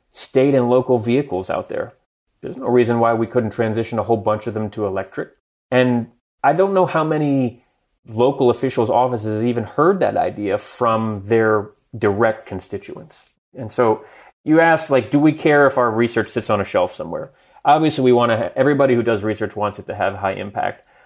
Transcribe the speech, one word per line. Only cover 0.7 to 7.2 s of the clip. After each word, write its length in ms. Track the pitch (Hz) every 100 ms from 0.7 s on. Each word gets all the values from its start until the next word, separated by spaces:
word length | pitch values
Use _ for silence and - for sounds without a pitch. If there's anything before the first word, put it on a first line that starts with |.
| 127 131 123
vehicles 520 | 113 127 143 90 95
out 200 | - -
there. 240 | - 117 _ _ _ _ _
There's 160 | - -
no 100 | -
reason 320 | 123 117 117
why 140 | 117
we 140 | 113 117
couldn't 240 | 123 110
transition 460 | - 113 107 113 113
a 60 |
whole 140 | 101 110
bunch 280 | 107 107 120
of 80 |
them 160 | 110 107
to 140 | 110 101
electric. 440 | 95 95 - - _ _ _ _
And 400 | 127 127 120 117 _ _ _
I 80 | 139
don't 220 | 156 196
know 120 | 196 180
how 200 | 160 156
many 580 | 156